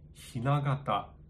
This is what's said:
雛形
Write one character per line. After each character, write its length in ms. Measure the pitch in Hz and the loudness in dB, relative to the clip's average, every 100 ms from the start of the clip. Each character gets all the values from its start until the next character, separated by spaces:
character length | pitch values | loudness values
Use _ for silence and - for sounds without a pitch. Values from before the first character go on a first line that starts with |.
| - | -20
雛 480 | - - 117 127 147 | -18 -10 -2 2 2
形 460 | 139 131 - 101 - - | 2 0 2 0 0 -12